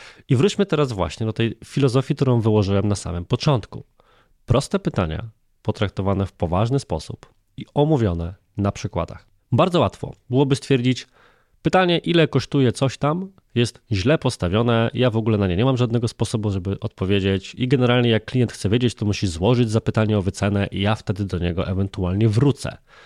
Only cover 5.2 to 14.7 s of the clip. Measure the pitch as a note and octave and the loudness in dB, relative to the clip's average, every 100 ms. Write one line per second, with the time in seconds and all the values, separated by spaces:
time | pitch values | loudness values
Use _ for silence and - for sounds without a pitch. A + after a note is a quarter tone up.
5.2 | A2+ - _ _ - - G2 - G2 G2 | -10 -16 _ _ -6 -4 -4 -2 -2 0
6.2 | F#2+ - E2+ F2+ A2+ C#3 - D#2+ - - | -2 -4 -2 0 0 -2 -4 -8 -8 -16
7.2 | - _ _ - - C#3+ D3+ D3 G#2+ E2+ | -18 _ _ -20 -6 0 2 2 2 0
8.2 | E2+ G2 _ - G2+ - G#2+ F2 E2 - | -4 -10 _ -4 -2 -2 -6 -6 -6 -8
9.2 | _ _ _ A#2 F3+ E3+ G2+ - - - | _ _ _ 2 2 2 0 -2 -12 -14
10.2 | - B2 C#3 C3 - C3+ B2 B2+ - _ | -4 0 2 0 2 0 2 -2 -6 _
11.2 | _ _ _ _ D#3+ F#3 F3+ E3+ - E3+ | _ _ _ _ 0 2 2 0 2 2
12.2 | D#3 C3 - C#3+ B2+ - C3+ - C#3+ F3 | 2 0 0 2 2 2 -2 -2 -2 -2
13.2 | F#3+ _ _ A#2+ A#2+ - - G2 A#2 D#3+ | -6 _ _ -2 -2 -4 -6 -2 0 0
14.2 | C3 - F2 G#2 A#2 | 0 -2 0 0 2